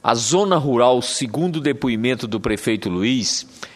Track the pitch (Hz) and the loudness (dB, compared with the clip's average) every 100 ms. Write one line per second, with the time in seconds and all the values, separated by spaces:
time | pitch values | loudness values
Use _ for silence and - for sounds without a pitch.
0 | - 117 110 180 202 170 139 120 123 127 | 0 0 2 2 2 2 2 4 4 4
1 | 123 - 127 135 175 165 143 131 131 110 | 0 -4 -4 -2 -2 -2 -2 -2 -2 0
2 | 120 127 117 107 110 104 - 113 101 90 | 0 -2 -4 -4 -2 -2 -2 -2 -2 -2
3 | 110 262 196 - - - - | 0 0 -2 -4 -8 -18 -20